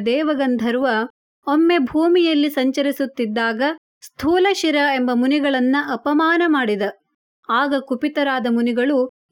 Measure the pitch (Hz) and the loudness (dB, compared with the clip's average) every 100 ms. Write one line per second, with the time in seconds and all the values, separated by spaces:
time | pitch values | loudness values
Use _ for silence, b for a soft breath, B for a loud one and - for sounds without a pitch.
0 | 214 277 311 277 269 247 233 247 269 220 | 0 0 0 0 0 0 -2 0 0 -2
1 | 233 _ _ _ 277 294 330 349 247 302 | -4 _ _ _ -2 2 4 2 0 0
2 | 339 359 330 294 294 277 262 285 277 277 | 2 4 2 2 0 0 -2 0 -2 -2
3 | 269 - 220 226 226 226 285 330 _ _ | -4 -4 -4 -2 -2 -2 -4 -4 _ _
4 | - - 285 359 392 381 320 294 285 262 | -20 -6 0 2 2 0 0 0 0 0
5 | 247 240 254 294 285 254 254 285 294 254 | 0 0 2 2 0 0 2 0 -2 -4
6 | 285 294 320 339 339 285 226 202 403 - | -2 0 2 2 2 2 0 -2 -4 -8
7 | _ _ _ _ - 233 285 277 269 247 | _ _ _ _ -4 -2 0 -2 -4 -4
8 | 294 302 277 262 240 233 240 233 269 269 | -4 -2 -2 -2 0 0 0 0 0 0
9 | 254 _ _ | -2 _ _